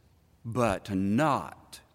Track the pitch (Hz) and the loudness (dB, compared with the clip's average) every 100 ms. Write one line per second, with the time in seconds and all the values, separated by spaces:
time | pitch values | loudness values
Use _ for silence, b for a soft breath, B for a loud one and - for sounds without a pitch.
0 | b _ _ _ 120 110 117 92 - 95 | b _ _ _ -6 0 2 0 -2 0
1 | 98 113 156 120 69 - - - - | 2 2 2 0 -4 -14 -20 -20 -20